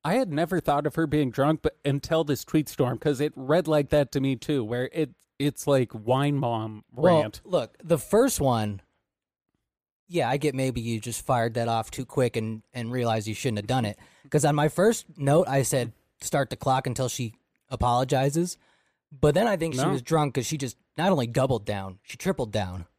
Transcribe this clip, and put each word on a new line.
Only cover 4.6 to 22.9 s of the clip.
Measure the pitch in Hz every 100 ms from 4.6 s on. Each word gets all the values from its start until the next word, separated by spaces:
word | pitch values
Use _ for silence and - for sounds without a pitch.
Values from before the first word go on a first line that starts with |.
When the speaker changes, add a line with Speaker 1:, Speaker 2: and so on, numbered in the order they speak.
Speaker 1:
where | 107 120 127
it, | 160 147 - _ _
it's | 147 - -
like | 139 127
wine | 110 107 127 143 143
mom | 127 117 110 107 -
Speaker 2:
Well, | 120 165 165
Speaker 1:
rant. | 160 -
Speaker 2:
look, | - 180 117 _
the | 156 160
first | - 208 262 -
one, | 139 117 107 98 _ _ _ _ _ _ _ _ _ _ _ _ _
yeah, | 175 120
I | 143
get | 147
maybe | 131 131 120
you | 113 113
just | 120 113
fired | - 127 117
that | 117 117
off | 117 110
too | -
quick | 127 - 123 117
and, | 110 110 _
and | 123 117
realized | 127 117 113 107
you |
shouldn't | 104 135 107
have | 104
done | 127
it. | 110 104 - _ -
'Cause | 151
on | 143
my | 147 151
first | - 202 226 - -
note, | 139 151 185
I | 139
said, | 123 139 117 - _ _
"Start | - 143 139
the | 127
clock | - 131 135
until | 117 127
she | - 120 - _ _ _
apologizes." | 123 123 120 127 139 139 147 180 - _ _ _ _ _
But | 139 147
then | 143 226
I | 196
think | 165
she | 131
Speaker 1:
No. | 151
Speaker 2:
was | 139
drunk | 120 160 147
'cause | 131 120
she | 156
just | 131 - _ -
not | 175
only | 175 120
doubled | 117 131 120
down, | 101 101 95 92
she | - -
tripled | 185 156 120
down. | 107 92 92 85